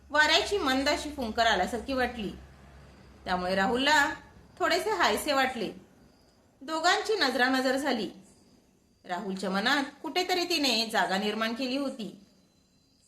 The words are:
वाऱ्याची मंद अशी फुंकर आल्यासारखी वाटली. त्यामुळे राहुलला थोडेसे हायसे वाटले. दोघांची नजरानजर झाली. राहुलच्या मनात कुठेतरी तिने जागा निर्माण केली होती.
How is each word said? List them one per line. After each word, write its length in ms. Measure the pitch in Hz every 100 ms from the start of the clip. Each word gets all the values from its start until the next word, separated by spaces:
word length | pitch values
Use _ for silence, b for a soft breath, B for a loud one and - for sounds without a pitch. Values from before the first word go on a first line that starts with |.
| -
वाऱ्याची 480 | 294 302 330 - 403
मंद 300 | 285 269 277
अशी 220 | 339 302
फुंकर 360 | 294 226 233 226
आल्यासारखी 460 | 202 202 233 226
वाटली. 400 | 262 240 233 185 - - - - - - - - -
त्यामुळे 300 | - 180 180
राहुलला 600 | 190 196 240 285 302 302 302 - - - -
थोडेसे 320 | 330 349 370
हायसे 420 | 381 254 220 311
वाटले. 400 | 269 262 240 196 - - - - _ _ _ _ -
दोघांची 520 | 269 320 339 415 392
नजरानजर 640 | 427 277 240 254 262 262 269
झाली. 340 | 285 240 190 - - - - _ _ _ _ _
राहुलच्या 460 | - 180 208 190 202
मनात 340 | 190 233 285 269 -
कुठेतरी 420 | 320 359 370 359
तिने 420 | 349 330 277 226 226
जागा 320 | 214 175 190
निर्माण 360 | 208 208 226
केली 220 | 233 254 269
होती. 440 | 269 - 196 - - _ _ _ _ _ _ _